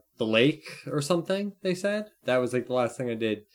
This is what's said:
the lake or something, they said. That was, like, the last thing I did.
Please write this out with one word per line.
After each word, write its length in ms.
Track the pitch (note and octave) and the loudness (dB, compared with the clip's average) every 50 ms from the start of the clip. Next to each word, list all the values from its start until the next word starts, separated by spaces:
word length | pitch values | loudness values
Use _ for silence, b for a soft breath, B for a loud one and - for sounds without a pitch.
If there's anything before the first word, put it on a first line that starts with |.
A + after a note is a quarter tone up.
| - _ _ - | -8 _ _ -4
the 80 | A#2 | 0
lake 400 | G#2+ A2 A2+ B2 C#3+ D3+ - - - - - - C3+ | 2 4 6 6 6 4 0 -6 -18 -18 -16 -10 -6
or 140 | C#3 D3 | -4 -2
something, 520 | C#3+ - F#3 E3+ D#3+ - F#3+ G3 G3+ G3+ G3 _ | 0 0 0 0 0 0 -2 -2 -2 -4 -6 _
they 120 | - F#3+ F3 | -4 -4 -2
said. 340 | F3+ F#3+ G3+ G#3 G#3+ G#3+ - - _ - | -2 -2 -2 -2 -4 -4 -8 -14 _ -2
That 120 | - B2+ B2+ | 0 2 2
was, 160 | B2+ A#2 B2 | 2 0 0
like, 140 | B2 A#2 - | -2 -2 0
the 60 | B2+ | 0
last 240 | B2+ A#2+ A#2 - - | 0 0 0 -2 -4
thing 120 | C3 A#2+ | -4 -4
I 40 | A#2 | -4
did. 280 | A2 A2+ A2 G#2+ G#2 - _ b | -2 0 0 -2 -2 -6 _ b